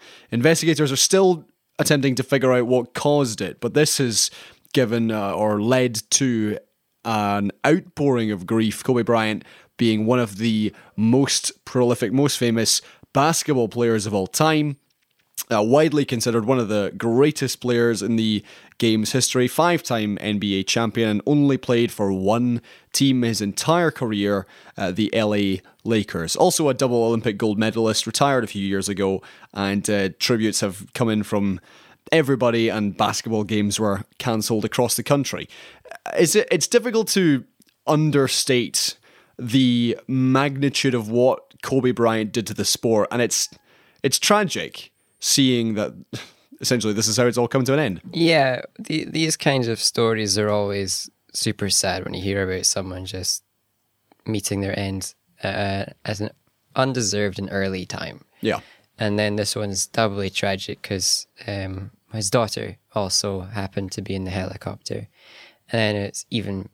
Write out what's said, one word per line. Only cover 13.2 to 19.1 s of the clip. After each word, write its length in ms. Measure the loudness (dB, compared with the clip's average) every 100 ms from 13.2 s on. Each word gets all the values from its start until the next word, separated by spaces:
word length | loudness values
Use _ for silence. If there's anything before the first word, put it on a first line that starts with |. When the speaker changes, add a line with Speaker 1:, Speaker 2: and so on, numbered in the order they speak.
| 2 0 0 0 0
Speaker 1:
players 380 | 0 0 0 0
of 80 |
all 140 | -2 -2
time, 500 | 2 2 2 0 -4 _ _ _ _ _ -14 -2
uh, 100 | 0
widely 440 | 4 6 6 2 0
considered 400 | -2 0 0 2
one 140 | 0
of 100 | 2
the 240 | 0 -2 -4
greatest 600 | 0 4 2 2 -4 -4
players 420 | 0 2 2 2
in 140 | 0 0
the 280 | 2 0 -4 -18 -20 _ 2
games 240 | 2 0